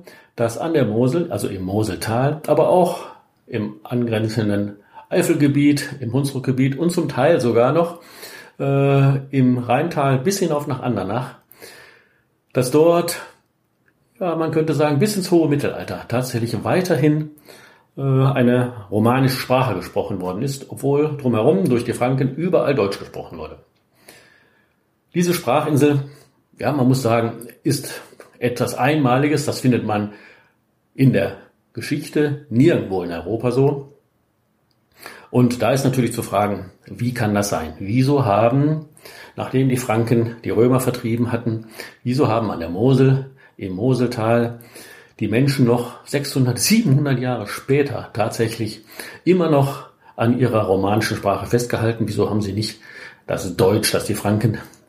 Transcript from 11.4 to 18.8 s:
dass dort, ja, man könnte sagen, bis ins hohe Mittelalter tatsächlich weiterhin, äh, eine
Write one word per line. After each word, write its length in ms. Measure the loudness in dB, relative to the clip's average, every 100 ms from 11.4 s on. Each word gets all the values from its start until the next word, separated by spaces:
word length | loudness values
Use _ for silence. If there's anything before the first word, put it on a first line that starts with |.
| _ -20 -20 -20 -20 _ _ _ _ _ _
dass 180 | -2 2
dort, 500 | 4 6 4 0 -6 -12 -20 _ _ _ _ _ _ _ -8
ja, 160 | -4
man 160 | -2 -2
könnte 220 | 0 0
sagen, 260 | 2 2 2
bis 160 | 0
ins 160 | 0 2
hohe 160 | 2 4
Mittelalter 600 | 2 -2 -6 -8 -10 -4
tatsächlich 560 | -4 -2 -4 -4 -4
weiterhin, 680 | 0 0 0 2 2 2 -2 -12 -20 -20 -20 _ _ -6
äh, 40 |
eine 880 | 0 2 2 4 4 4 0 -6